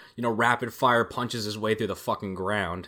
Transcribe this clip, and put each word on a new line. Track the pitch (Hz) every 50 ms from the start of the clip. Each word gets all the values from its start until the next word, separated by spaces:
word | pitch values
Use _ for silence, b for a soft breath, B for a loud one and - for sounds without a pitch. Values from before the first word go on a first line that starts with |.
| b b b
you | - 120
know, | 120
rapid | 113 107 117 120 120 120 127 117 -
fire | - - 127 120 117 113
punches | 117 - 123 123 117 - 117 107
his | 104 104 110
way | 107 110 110
through | 107 117 95
the | 95
fucking | - - - 107 - - 98 92
ground. | 92 95 95 104 104 98 85 85 92 87